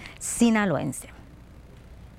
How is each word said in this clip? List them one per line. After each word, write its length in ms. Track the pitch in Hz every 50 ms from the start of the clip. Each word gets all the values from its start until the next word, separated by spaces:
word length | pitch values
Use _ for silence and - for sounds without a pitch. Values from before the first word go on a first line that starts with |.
| - - - -
sinaloense. 880 | - - - - 233 233 220 214 208 185 147 - - - - - - - - - - - - - - - - - - - - - - - - - - - -